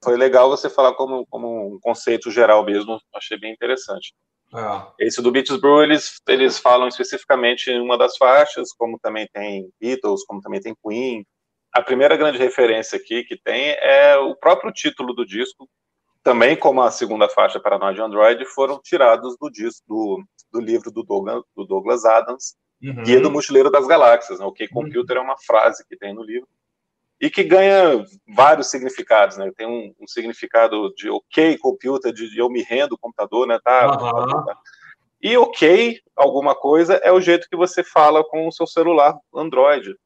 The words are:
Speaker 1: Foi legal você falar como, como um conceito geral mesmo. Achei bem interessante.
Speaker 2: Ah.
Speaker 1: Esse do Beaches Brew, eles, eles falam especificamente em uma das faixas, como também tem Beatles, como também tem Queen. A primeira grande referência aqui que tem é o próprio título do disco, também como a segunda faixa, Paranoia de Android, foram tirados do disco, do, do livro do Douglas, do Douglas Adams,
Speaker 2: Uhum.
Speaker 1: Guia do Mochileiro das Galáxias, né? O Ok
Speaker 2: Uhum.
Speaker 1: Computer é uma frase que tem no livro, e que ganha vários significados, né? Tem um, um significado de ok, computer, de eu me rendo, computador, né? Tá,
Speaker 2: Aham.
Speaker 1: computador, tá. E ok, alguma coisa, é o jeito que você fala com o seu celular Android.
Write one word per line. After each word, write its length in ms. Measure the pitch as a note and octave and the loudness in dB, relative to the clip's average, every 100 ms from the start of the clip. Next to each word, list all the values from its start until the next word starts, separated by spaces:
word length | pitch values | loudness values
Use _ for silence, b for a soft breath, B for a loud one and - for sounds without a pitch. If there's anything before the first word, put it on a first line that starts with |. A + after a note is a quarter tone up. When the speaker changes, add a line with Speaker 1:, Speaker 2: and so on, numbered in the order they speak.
Speaker 1:
Foi 140 | - B2 | -2 0
legal 320 | C3 B2+ C3 | 4 4 4
você 180 | C#3+ D3 | 2 -4
falar 240 | - C3 | 0 0
como, 340 | B2+ C3+ C3 B2 | 0 -6 -6 -10
como 440 | A#2 A#2 A#2 G2+ | -12 -10 -10 -10
um 60 | G2 | -10
conceito 500 | A#2+ A#2 - A#2 A#2+ | -8 -6 -4 -4 -4
geral 320 | A2 A2+ G#2+ | 0 4 4
mesmo. 380 | G#2+ G2+ G#2 A2+ _ | 2 -4 -6 -12 _
Achei 260 | G#2 - G#2+ | -18 -14 -14
bem 140 | G#2+ | -14
interessante. 580 | A2 A#2+ C3 - F#2+ - _ _ _ _ | -10 -6 -6 -8 -14 -14 _ _ _ _
Speaker 2:
Ah. 420 | A#2 A2 G2 - _ | -14 -10 -12 -14 _
Speaker 1:
Esse 220 | A2 - | -4 0
do 100 | A#2+ | 0
Beaches 300 | B2+ C3 C#3 | 0 -2 -2
Brew, 220 | C#3+ D3 | 4 4
eles, 400 | D3+ D3+ - - - | 4 2 -2 -16 -4
eles 320 | C3 C3 A#2 | 0 0 0
falam 300 | - B2 B2+ | 2 2 2
especificamente 840 | - B2+ C3+ _ C3 A#2+ B2 - | -6 -8 -10 _ 0 0 -2 -4
em 100 | B2 | -6
uma 180 | B2 A#2+ | -2 0
das 180 | B2 - | 0 2
faixas, 560 | C3 C3+ D3 - B2 | 4 6 4 0 -12
como 260 | - A#2 A#2 | -8 -8 -6
também 300 | A2+ A2 G#2 | -10 -8 -10
tem 380 | G#2 G#2 G2 F#2 _ | -10 -10 -10 -12 _
Beatles, 460 | A2+ C3 G#2+ G2 | -8 -6 -4 -4
como 160 | - G#2 | -6 -16
também 180 | G2 G2+ | -10 -10
tem 160 | G#2+ A2 | -10 -14
Queen. 440 | A2 A2 C3 A#2 G2+ _ _ _ _ | -10 -8 -6 -8 -14 _ _ _ _
A 120 | B2 | -6
primeira 340 | - B2+ C#3+ D#3 | -2 2 2 2
grande 220 | D3+ B2+ | 0 0
referência 580 | B2+ - B2 A2 A2 G2+ | -2 2 0 0 -4 -10
aqui 280 | - A2+ | -8 -8
que 120 | A#2+ A2 | -8 -12
tem 400 | - A2+ C#3+ D3 | -8 -6 -4 -2
é 380 | C#3 C#3 C#3+ C#3+ | 2 4 6 4
o 180 | C3+ | 2
próprio 380 | - - - A3 | -2 0 2 -2
título 400 | - D3+ - B2 | -8 -10 -8 -12
do 140 | A#2+ A2+ | -8 -8
disco, 420 | G2 B2 - - _ _ _ _ _ | -6 -8 -10 -20 _ _ _ _ _
também 340 | - B2 A#2 D3+ | 0 2 2 2
como 240 | - C3 | 0 2
a 100 | B2 | 0
segunda 380 | - G#2+ G#2+ G#2 | 0 -8 0 0
faixa, 320 | - G2+ G#2 | 2 0 0
Paranoia 340 | G#2 G2+ G2 | -4 -2 -2
de 60 | F#2+ | -4
Android, 420 | A2+ G#2 G#2+ A#2+ C3 | -6 2 2 2 -6
foram 340 | - C3+ C#3 | -4 -4 -4
tirados 540 | - F3 B2+ A2+ B2 B2 | -6 2 4 2 -2 -12
do 120 | D3+ | -16
disco, 340 | A2 A2+ A2 _ | -10 -12 -12 _
do, 360 | A2 G#2+ F#2+ G2 _ _ | -8 -6 -8 -10 _ _
do 100 | A#2 | -10
livro 300 | A#2+ E3+ A#2 | -4 -4 -4
do 120 | G#2+ | -14
Douglas, 400 | F#3+ G2+ G2 A#2+ - | -8 -6 -6 -10 -12
do 120 | - G2 | -18 -8
Douglas 400 | F#2+ G2 B2 A2+ | -8 -4 0 2
Adams, 480 | A2+ A#2 B2+ - _ _ _ | 2 0 -10 -16 _ _ _
Speaker 2:
Uhum. 200 | C3+ B2+ | -16 -10
Speaker 1:
Guia 180 | A2+ B2+ | 4 4
do 100 | C#3+ | 4
Mochileiro 400 | C#3+ C#3 C3+ C3+ | -2 2 4 4
das 160 | C#3+ C3 | 2 4
Galáxias, 520 | D#3+ B2+ A#2 A#2 F#2 | 6 6 6 2 -10
né? 80 | G2 | -10
O 20 | |
Ok 180 | F#2+ A2 | -10 -10
Speaker 2:
Uhum. 100 | A#2+ | -10
Speaker 1:
Computer 360 | A#2 A#2 B2 B2 | -8 -6 -4 -6
é 20 | |
uma 160 | B2+ C3+ | -6 -10
frase 400 | - A2+ A2+ G#2+ _ | -2 2 2 -2 _
que 100 | - | -16
tem 180 | G2+ | -14
no 80 | G#2 | -14
livro, 260 | A2 A#2 B2+ _ _ _ _ _ _ _ | -12 -14 -14 _ _ _ _ _ _ _
e 80 | D#3 | -6
que 140 | - | -4
ganha 640 | E3+ F3+ G3 G3 F3+ B2+ G2+ _ _ | 2 4 6 4 4 2 -4 _ _
vários 380 | G#2 C3+ D#3 C3+ | 4 4 4 0
significados, 680 | C3+ B2+ - - A2+ G2+ G2 | -8 -10 -12 0 2 2 0
né? 140 | G2 F#2 | -12 -10
Tem 100 | A2+ | -10
um, 260 | A#2+ G#2 _ | -10 -12 _
um 60 | G#2+ | -16
significado 880 | - A#2 A#2 A2 A2+ A2+ G#2+ G2 | -12 -12 -12 -2 2 2 0 -6
de 160 | F#2+ G#2+ | -8 -8
ok, 480 | G#2+ _ - D#3+ D3 | -8 _ 0 2 2
computer, 540 | C3 C3 B2+ C3+ C3 | -2 -4 -4 -4 -4
de 260 | A#2 A2+ G#2+ | -8 -12 -4
eu 100 | A#2+ | -4
me 140 | B2 | -4
rendo, 340 | A2 A#2+ C#3+ - | -6 -4 -4 -6
computador, 480 | A#2 - G#2 A#2 | -14 -10 -6 -2
né? 140 | B2 A#2 | -2 -2
Tá, 220 | - B2+ A#2+ | 2 2 2
Speaker 2:
Aham. 120 | A#2 | 0
Speaker 1:
computador, 460 | A#2+ A#2 B2 C#3+ | -4 -6 -4 -6
tá. 120 | - G#2 _ b b b _ _ | -8 -12 _ b b b _ _
E 160 | G3 A#3+ | -2 2
ok, 640 | A#3+ - D#3 F#3 A#3 - _ | 0 2 4 4 2 -4 _
alguma 400 | - C#3 C3+ C#3+ | 0 0 2 -2
coisa, 400 | C3+ C#3 D#3 E3+ F#3 | -2 0 2 2 2
é 80 | - | 4
o 100 | F#3 | 2
jeito 280 | F3 E3+ - | 4 0 -2
que 60 | F3 | -4
você 260 | F3 - | -4 -2
fala 400 | E3+ - D3+ D#3 | -2 4 4 4
com 240 | D#3 D#3 E3 | 0 -4 -8
o 60 | |
seu 160 | D#3+ E3 | -6 -6
celular 500 | - D#3+ D#3+ C#3+ D3+ _ | -2 0 4 4 2 _
Android. 600 | - D#3+ B2+ C#3 C#3+ G2 G2 | -12 -6 2 2 2 -4 -18